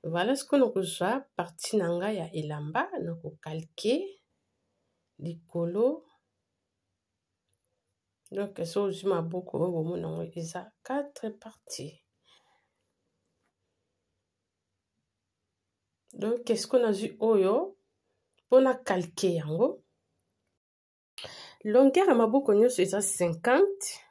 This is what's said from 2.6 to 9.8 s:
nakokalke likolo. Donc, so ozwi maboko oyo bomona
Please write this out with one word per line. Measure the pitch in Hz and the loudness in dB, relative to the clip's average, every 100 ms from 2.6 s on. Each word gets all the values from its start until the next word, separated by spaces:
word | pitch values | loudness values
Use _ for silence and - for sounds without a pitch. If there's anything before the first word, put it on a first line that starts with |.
| 151 170 339 359 | -4 -4 -4 -6
nakokalke | 170 170 151 - 156 160 160 - 208 285 392 - _ _ _ _ _ _ _ _ _ _ | -8 -10 -12 -14 -12 -12 -12 -6 -2 -2 -4 -16 _ _ _ _ _ _ _ _ _ _
likolo. | 156 165 _ 170 170 190 247 320 _ _ _ _ _ _ _ _ _ _ _ _ _ _ _ _ _ _ _ _ _ _ _ | -12 -12 _ -6 -4 0 -2 -2 _ _ _ _ _ _ _ _ _ _ _ _ _ _ _ _ _ _ _ _ _ _ _
Donc, | 196 202 - 165 | -8 -8 -8 -6
so | 202 | -4
ozwi | 202 196 196 | -4 -4 -2
maboko | 175 165 180 180 143 | -2 -4 -8 -8 -4
oyo | 175 | -2
bomona | 170 | -2